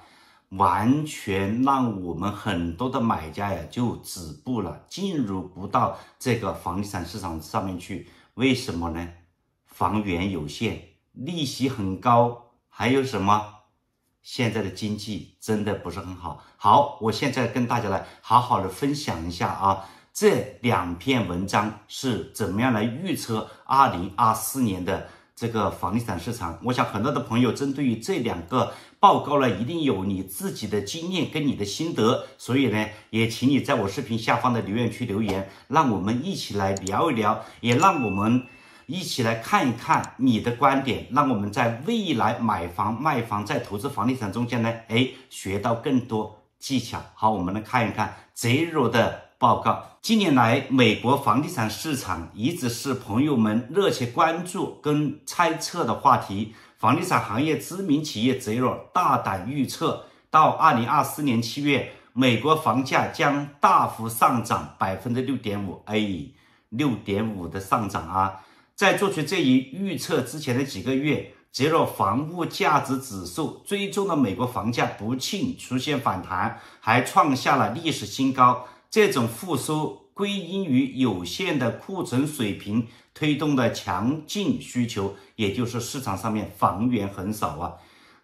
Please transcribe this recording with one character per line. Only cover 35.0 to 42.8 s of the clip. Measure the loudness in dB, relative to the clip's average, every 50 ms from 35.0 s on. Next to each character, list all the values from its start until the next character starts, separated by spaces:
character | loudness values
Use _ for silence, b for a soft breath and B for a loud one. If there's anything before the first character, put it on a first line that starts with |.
| -4
留 | -2 -2 -2
言， | 0 0 0 -2 -4 B B B B B
让 | 2 2 4 4
我 | 2 0
们 | 0 0 -2 -2 -2
一 | -4 -6
起 | -6 -8 -6 -2 -2
来 | 0 0 0
聊 | -2 -4 -2 0 0 0 0
一 | 0
聊， | 2 2 2 0 0 B B B B
也 | 0 2 4 6
让 | 6 4 4 4 0
我 | -2
们 | 0 0 2 4 4 2 2 B B B B B B B B B
一 | -8 -8 -6
起 | -6 -4 -2
来 | 0 0 0
看 | -2 -2 0 2 2 4 2
一 | 0
看 | -2 0 2 2 2 2 -4 -6 0
你 | 2 4 4 4
的 | 2 0 0
观 | 4 4 4 4 4 0
点， | 0 -2 -2 -4 -2
让 | 0 2 2 2
我 | 2
们 | 0 -2 -2
在 | 0 0 0 0 0 -2 -2
未 | -2 -2 0 0 0 0
来 | 2 2 0 0 0
买 | 0 0 0 0 -2 -6
房、 | -4 -2